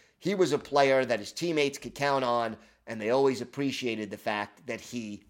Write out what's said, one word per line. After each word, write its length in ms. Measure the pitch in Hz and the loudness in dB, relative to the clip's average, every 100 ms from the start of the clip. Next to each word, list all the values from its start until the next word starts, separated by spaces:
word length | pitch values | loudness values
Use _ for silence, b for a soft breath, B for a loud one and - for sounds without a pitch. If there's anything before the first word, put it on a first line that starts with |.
| b _ | b _
he 160 | 170 196 | -2 2
was 180 | 165 | 2
a 60 | 139 | 0
player 440 | - 143 139 131 | 0 4 6 4
that 160 | 127 113 | 2 0
his 120 | 101 | -4
teammates 480 | - 170 156 143 139 | -4 -2 2 0 -2
could 160 | 120 - | -10 -4
count 280 | 143 139 | 0 2
on, 320 | 123 120 113 107 b b - | 2 0 -2 -6 b b -12
and 160 | 113 | -6
they 80 | 107 | 0
always 320 | 131 139 123 | 4 4 2
appreciated 720 | 120 - 139 131 127 110 104 | -4 -4 -4 -2 -2 -4 -6
the 60 | 104 | -6
fact 500 | 113 104 101 - - | -4 -4 -4 -10 -10
that 120 | 113 | -10
he 440 | - 123 110 104 - | -8 -10 -8 -10 -16